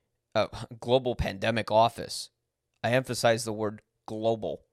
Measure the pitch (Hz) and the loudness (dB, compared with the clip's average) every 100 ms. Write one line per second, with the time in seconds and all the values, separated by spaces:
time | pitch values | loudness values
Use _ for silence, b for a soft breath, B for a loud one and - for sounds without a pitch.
0 | _ _ _ 110 101 - 120 117 120 131 | _ _ _ 0 0 -2 -14 -10 2 2
1 | 127 117 - 98 110 113 101 107 117 - | 2 -2 -2 -2 -2 -2 2 4 4 2
2 | - - - _ _ _ _ _ 110 120 | -10 -10 -12 _ _ _ _ _ 0 2
3 | 131 120 120 113 113 107 107 107 _ _ | 0 0 2 2 0 -4 -4 -6 _ _
4 | - 110 113 113 95 73 _ | -10 -4 0 0 -2 -8 _